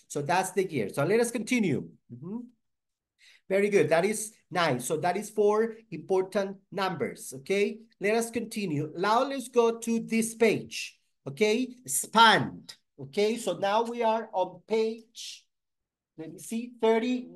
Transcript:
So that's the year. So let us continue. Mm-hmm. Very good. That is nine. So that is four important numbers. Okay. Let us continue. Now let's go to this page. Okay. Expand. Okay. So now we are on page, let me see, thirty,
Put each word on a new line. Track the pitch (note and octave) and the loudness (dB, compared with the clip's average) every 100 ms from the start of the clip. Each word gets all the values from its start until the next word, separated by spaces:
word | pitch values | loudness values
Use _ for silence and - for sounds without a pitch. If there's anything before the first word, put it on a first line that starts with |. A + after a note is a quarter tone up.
| _ | _
So | D3+ | -6
that's | C#3+ F3 F#3+ | 0 0 0
the | G3+ F#3 | -2 -2
year. | D3+ G2 | -2 -4
So | - | 0
let | D3 A3+ | 2 2
us | A3+ | 2
continue. | B3 - B3 F#3+ A2+ E2+ - _ | -2 -2 0 2 0 -4 -16 _
Mm-hmm. | B2 D#3+ A3+ A#3+ _ _ _ _ _ _ _ _ _ _ | -16 -12 -12 -12 _ _ _ _ _ _ _ _ _ _
Very | F#3+ G3+ | 0 4
good. | F#3+ C#3+ | 4 4
That | D#3+ | 4
is | F#3+ G#3+ - - _ | 2 -2 -6 -12 _
nine. | F3+ E3 B2 | 0 2 2
So | - D#3 | -2 -2
that | F3 F#3+ | 0 -2
is | G#3 | -4
four | - G#3 G#3+ A3+ A3 _ | 2 4 4 0 -4 _
important | D#3 D3 F#3+ F#3+ G#3 G3 G3 _ | -14 -2 0 0 -2 -4 -8 _
numbers. | F3+ F#3+ D#3 A2 F2 - C3+ | -4 -2 -2 -4 -6 -14 -16
Okay. | - G3 G#3+ A3+ - _ | -2 0 0 -2 -16 _
Let | F#3+ A3+ | 0 0
us | A3+ | 0
continue. | B3 G3+ A3 G3 D3 D#3 E3+ | -4 -6 -6 -2 -2 -4 -2
Now | G3 A3+ | 2 2
let's | C#4 C#4 - | 2 -4 -2
go | A#3+ A3+ A3+ | 2 2 2
to | A3+ A3+ | -2 -2
this | - A3+ A3+ | 0 0 0
page. | - A3+ C#3+ - - - - _ _ - | 2 2 2 -4 -10 -12 -16 _ _ -14
Okay. | C#3 G#3+ A3+ C4 - | -2 2 2 -2 -8
Expand. | - - - G#3+ A3+ F#3 A2 - - - _ - | -8 -6 0 6 8 8 2 -8 -18 -20 _ -18
Okay. | C#3 G3+ G#3 A3+ | -10 -2 0 0
So | G3+ F3 | -4 -2
now | G3 G#3 | 0 0
we | A#3 A#3+ | 0 0
are | A3+ A3 A3+ | 0 0 -2
on | G3 G3 - _ | -4 -4 -6 _
page, | A3 A3 A#3 - - - - _ _ _ _ _ _ _ - | 0 0 -4 -14 -16 -14 -16 _ _ _ _ _ _ _ -16
let | D#3 | -14
me | - | -14
see, | - A3+ B3 - | -10 -8 -8 0
thirty, | A3 A3+ B3 B3 - | 4 4 2 -2 -4